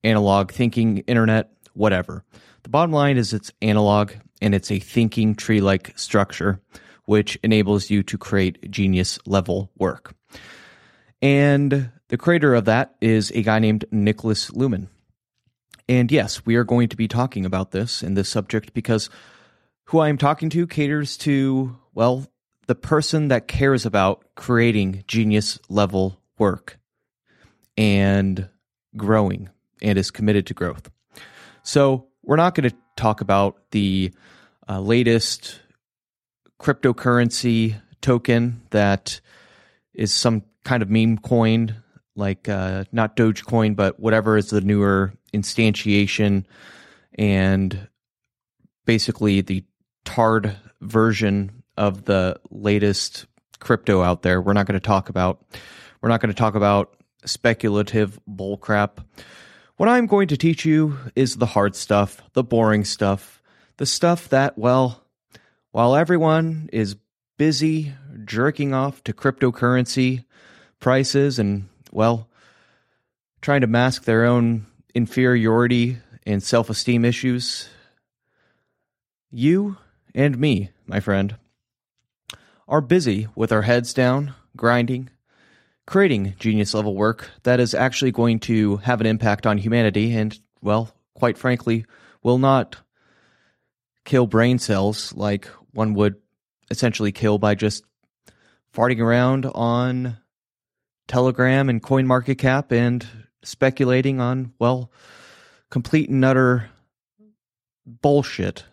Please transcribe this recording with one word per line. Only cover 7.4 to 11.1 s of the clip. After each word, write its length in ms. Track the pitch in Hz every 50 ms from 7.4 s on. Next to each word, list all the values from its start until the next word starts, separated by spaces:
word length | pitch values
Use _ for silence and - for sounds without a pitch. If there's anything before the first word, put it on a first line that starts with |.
enables 480 | - 110 110 107 104 98 104 101 92 -
you 140 | 104 101 92
to 140 | - -
create 520 | 98 - - - 98 95 92 87 - - -
genius 480 | 98 - 98 95 95 90 92 - - - _
level 460 | - 98 98 90 92 90 92 98 95 _
work. 360 | _ 95 90 - - _ - - _ _ _ - - - - - - - - - _ _ _ _ _ _ _